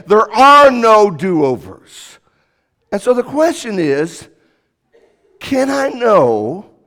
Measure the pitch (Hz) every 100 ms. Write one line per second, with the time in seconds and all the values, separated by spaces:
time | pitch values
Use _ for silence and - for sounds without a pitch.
0 | - 214 214 220 269 285 277 247 226 214
1 | 208 151 190 165 135 120 92 - _ -
2 | - _ _ _ _ _ _ _ - 202
3 | 247 247 240 277 330 - 240 196 151 135
4 | 165 - - _ _ _ _ _ _ _
5 | _ _ _ _ - 262 269 277 269 262
6 | 240 196 127 107 107 180 - _